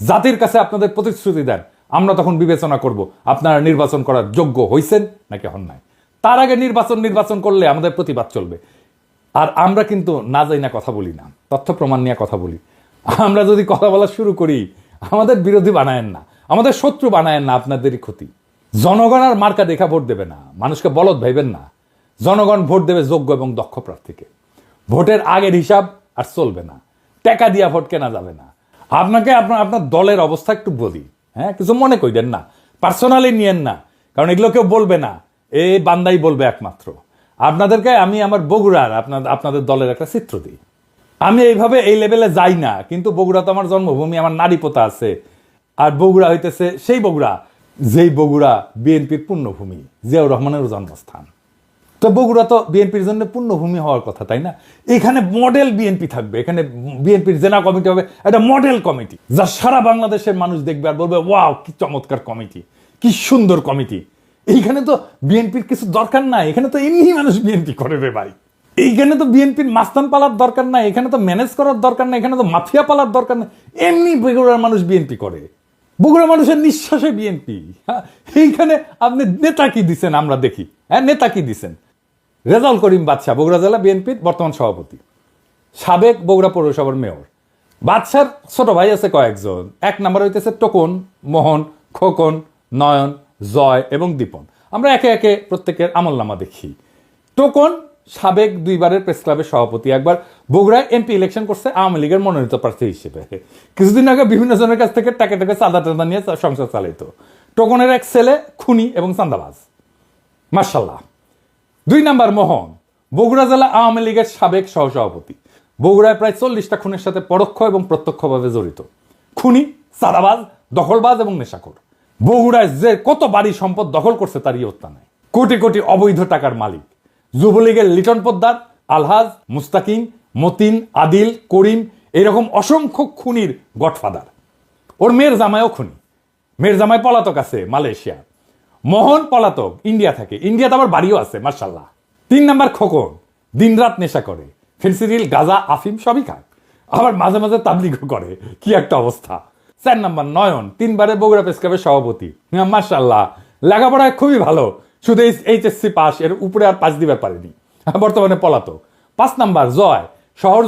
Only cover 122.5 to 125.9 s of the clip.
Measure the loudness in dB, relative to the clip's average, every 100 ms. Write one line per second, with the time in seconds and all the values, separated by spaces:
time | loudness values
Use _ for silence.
122.5 | 4 2 0 0 2 0 0 2 0 0
123.5 | -2 -6 -4 -4 -2 0 0 -4 -4 -6
124.5 | -4 -6 -10 -20 -20 _ _ _ 0 2
125.5 | 2 2 0 0